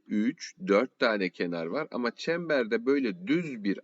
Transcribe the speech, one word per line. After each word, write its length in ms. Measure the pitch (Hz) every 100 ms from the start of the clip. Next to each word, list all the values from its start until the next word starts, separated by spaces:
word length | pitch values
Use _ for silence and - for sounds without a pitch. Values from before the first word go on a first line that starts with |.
| -
üç, 480 | 107 113 170 - - 95
dört 320 | 98 127 -
tane 320 | 123 107 92
kenar 360 | - 90 85 82
var. 220 | 120 156
Ama 200 | - 120
çemberde 760 | - - 170 170 143 113 113 120
böyle 400 | 143 123 90 92
düz 380 | 160 165 123
bir 160 | 101 92